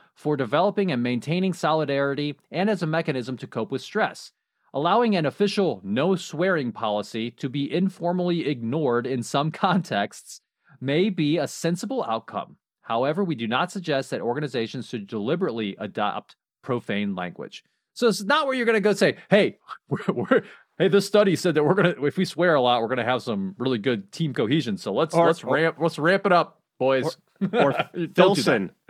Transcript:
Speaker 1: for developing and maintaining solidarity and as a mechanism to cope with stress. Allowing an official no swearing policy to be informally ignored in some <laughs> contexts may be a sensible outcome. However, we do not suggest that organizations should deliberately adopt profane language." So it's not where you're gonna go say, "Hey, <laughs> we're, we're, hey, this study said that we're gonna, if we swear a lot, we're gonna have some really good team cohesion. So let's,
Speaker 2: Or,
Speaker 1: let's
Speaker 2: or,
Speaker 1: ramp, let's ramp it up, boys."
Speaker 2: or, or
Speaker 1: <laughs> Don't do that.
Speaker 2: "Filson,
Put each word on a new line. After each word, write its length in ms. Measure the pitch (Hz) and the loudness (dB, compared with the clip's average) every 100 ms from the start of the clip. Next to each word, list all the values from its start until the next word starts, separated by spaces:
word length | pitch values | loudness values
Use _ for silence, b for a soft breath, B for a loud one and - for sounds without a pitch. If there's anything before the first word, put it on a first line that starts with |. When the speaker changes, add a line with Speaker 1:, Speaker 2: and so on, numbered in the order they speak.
| b _ | b _
Speaker 1:
for 200 | 147 143 | -2 -2
developing 560 | 113 143 196 208 190 | 2 2 2 2 0
and 120 | 123 | 0
maintaining 500 | 123 123 135 180 190 | 0 -2 -2 0 0
solidarity 840 | 170 160 156 143 139 139 139 147 143 _ | 0 0 2 0 0 0 -2 -4 -8 _
and 180 | 160 208 | -2 0
as 120 | 185 | 0
a 60 | 160 | -2
mechanism 500 | 160 160 131 120 127 | -2 -2 -4 -6 -8
to 100 | 131 | -8
cope 240 | 117 107 | -6 -6
with 100 | 131 | -6
stress. 500 | - 214 147 87 - _ _ _ _ 135 | -4 -2 -2 -4 -18 _ _ _ _ -2
Allowing 400 | 165 220 233 190 | 2 4 4 2
an 100 | 143 | 0
official 540 | - 202 202 175 101 | 0 0 2 0 -2
no 320 | 95 113 170 185 | -2 0 2 0
swearing 560 | - 151 190 170 120 | -4 -2 0 0 -2
policy 580 | 101 110 104 101 113 117 | -4 -2 -2 -4 -6 -8
to 160 | - 135 | -6 -6
be 240 | 143 139 | -4 -2
informally 760 | 165 190 - 170 180 180 170 147 | 0 0 -2 -4 -2 0 0 -2
ignored 580 | 123 113 151 139 120 123 | -4 -2 0 0 0 0
in 160 | 131 | -4
some 300 | 113 143 156 | -2 -2 -2
<laughs> 120 | - 190 185 | 0 0 0
contexts 640 | - 101 104 - - - _ _ b 151 | 0 -2 -4 -6 -20 -20 _ _ b -8
may 280 | 131 151 208 | -2 0 2
be 280 | 170 147 165 | 0 0 0
a 100 | 139 | -2
sensible 560 | - 165 175 214 262 117 | -4 -4 -2 -4 -4 -4
outcome. 520 | 113 - 101 - - _ _ | -4 -6 -10 -10 -16 _ _
However, 420 | - 117 135 160 | -4 -2 0 0
we 120 | 185 123 | -2 -2
do 120 | 113 | -2
not 240 | 127 175 | -2 -2
suggest 380 | 202 170 135 - | -4 -2 -2 -2
that 100 | 113 | -4
organizations 680 | 110 127 147 120 113 127 110 | -4 -4 -4 -4 -4 -8 -10
should 160 | 117 98 | -10 -8
deliberately 680 | 110 107 175 170 113 104 - | -6 -2 -2 -2 -2 -6 -6
adopt 560 | 101 113 104 - - _ _ _ | -8 -4 -4 -4 -12 _ _ _
profane 500 | - 123 - 101 104 | -6 -4 -2 -4 -2
language." 500 | 92 90 82 65 - - _ _ | -4 -6 -10 -14 -16 -20 _ _
So 140 | - 240 | -2 0
it's 160 | 202 | 0
not 240 | 196 302 285 | 0 0 0
where 80 | 262 | 0
you're 100 | 233 | 2
gonna 140 | 220 | 2
go 120 | 208 | 2
say, 240 | 202 170 B B | 4 2 B B
"Hey, 300 | 202 135 - B | 4 4 -2 B
<laughs> 140 | B - | B -8
we're, 120 | - - | -4 -2
we're, 300 | - - 247 B B B - | -4 2 2 B B B -2
hey, 80 | 180 | 2
this 180 | 196 196 | 2 4
study 300 | 208 202 151 | 4 4 2
said 180 | 180 | 2
that 100 | 151 | 2
we're 120 | 147 185 | 4 4
gonna, 180 | 175 156 | 2 2
if 140 | 143 185 | -2 -2
we 80 | 185 | -2
swear 300 | 151 175 147 | 0 2 4
a 60 | |
lot, 200 | 123 120 | 4 2
we're 60 | 113 | 0
gonna 160 | 127 113 | 0 0
have 160 | 127 | 0
some 320 | 120 101 95 98 | -2 -2 -4 -2
really 180 | 131 120 | -2 0
good 340 | 127 113 95 | 0 -2 -4
team 220 | - 156 | -6 -4
cohesion. 440 | 127 110 156 120 95 | -2 0 0 -2 -4
So 140 | - | -2
let's, 220 | 107 160 | -2 2
Speaker 2:
Or, 140 | 170 170 | 4 2
Speaker 1:
let's 160 | 165 | 2
Speaker 2:
or, 100 | 127 | 0
Speaker 1:
ramp, 220 | 139 165 147 | 0 0 0
let's 200 | 165 156 | -4 0
ramp 260 | 160 196 196 | 0 2 4
it 60 | |
up, 280 | 175 - _ _ - | 2 2 _ _ -2
boys." 360 | 131 135 127 - _ - 196 | 0 2 0 -6 _ -6 -2
Speaker 2:
or, 60 | 226 | 2
or 100 | 143 | 2
Speaker 1:
<laughs> 220 | 160 - | 2 -4
Don't 0 | |
do 140 | 180 160 | -6 0
that. 80 | - | 4
Speaker 2:
"Filson, 560 | 190 196 185 117 90 - | 6 4 2 2 0 -8